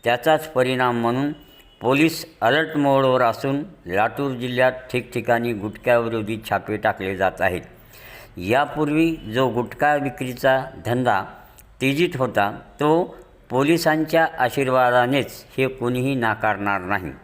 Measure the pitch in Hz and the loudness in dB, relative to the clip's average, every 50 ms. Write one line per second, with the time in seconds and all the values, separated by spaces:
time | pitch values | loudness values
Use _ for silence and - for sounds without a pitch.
0 | - 117 120 123 - 160 156 151 156 - - 127 127 127 131 127 127 123 120 117 | 0 0 -2 2 4 2 2 2 0 -2 0 0 2 2 2 2 0 0 0 0
1 | 117 117 120 127 139 147 151 - - - - - - - _ _ - 120 135 143 | 0 0 0 0 -2 -2 -4 -8 -14 -20 -20 -20 -20 -20 _ _ 0 2 4 4
2 | 156 160 156 - - - - _ 104 113 131 151 160 151 156 147 143 139 135 135 | 4 2 2 -2 -10 -14 -8 _ 2 2 2 2 0 0 -2 0 2 4 4 4
3 | 135 131 127 127 123 113 110 - - 135 139 139 151 - - - - 85 87 98 | 4 4 4 4 4 2 0 0 -4 -4 -2 -4 -6 -8 -14 -18 -10 -2 0 0
4 | 107 117 117 - 143 139 131 117 123 127 123 123 127 127 127 - - - - 127 | 0 0 0 -2 -4 -4 -4 -4 -6 -4 0 2 2 2 2 -2 -12 -4 -4 -4
5 | 120 - - 123 107 - 120 117 120 120 117 101 95 107 101 - - 127 120 120 | -4 -4 -8 -6 0 2 0 2 2 -2 -4 -4 -6 -8 -10 -4 0 2 2 2
6 | 117 113 113 113 107 101 113 107 113 - 101 98 - - 107 104 104 110 101 - | 2 0 -4 -4 -4 -4 -6 -8 -4 -4 -4 -4 -2 -4 -8 -2 0 -2 -2 0
7 | 98 95 98 92 95 92 90 - 92 95 90 87 78 - - - - - - - | -4 -6 -2 0 0 -2 0 0 -2 -2 -2 -2 -8 -12 -20 -20 -20 -20 -20 -20
8 | - - - - - - - - 90 95 117 135 147 139 - 151 156 147 147 156 | -20 -20 -20 -20 -20 -18 -14 -8 -2 0 2 2 0 0 -2 -4 -2 0 2 2
9 | 165 165 160 151 - 104 110 123 135 123 110 117 120 104 - - 147 147 147 147 | 2 2 0 -4 -8 -4 0 0 0 0 0 -2 -4 -4 -4 0 0 2 2 0
10 | 139 135 131 - 135 127 123 - - 135 131 131 135 - - - - 110 120 127 | -2 -4 -6 -6 -8 -8 -8 0 2 2 2 2 0 -6 -14 -10 -4 -2 -2 0
11 | 127 120 104 95 101 - - - - - - - - - - - - 135 139 147 | 2 2 2 0 -2 -6 -14 -20 -20 -20 -20 -20 -20 -20 -10 -2 -2 -2 2 2
12 | 175 175 175 131 131 117 - 107 101 101 120 131 - - - - 147 151 156 170 | 0 0 0 -2 -4 0 0 0 0 0 -2 -8 -16 -20 -6 -2 2 2 4 2
13 | 175 170 - - - - - _ _ _ 113 127 139 147 170 160 165 165 156 156 | 2 -2 -8 -18 -20 -20 -20 _ _ _ 0 0 2 2 2 2 2 0 2 2
14 | 160 156 - 165 160 - - - 127 120 - - 139 127 127 127 127 123 123 123 | 0 2 2 2 2 2 0 -2 -2 -2 0 0 0 2 4 4 4 4 4 4
15 | 123 123 135 143 117 - - - - - - - 131 127 131 - 117 120 123 127 | 4 4 2 0 -2 -2 -8 -18 -20 -12 -4 -2 -2 -2 -2 -4 -4 -2 -2 -2
16 | 123 139 139 131 117 113 104 107 113 107 104 95 101 101 101 98 90 92 101 98 | -2 -2 -2 0 0 -2 -2 0 0 -2 -2 0 -2 -2 -2 -2 -2 -4 -4 -4
17 | 92 78 64 - | -4 -8 -12 -12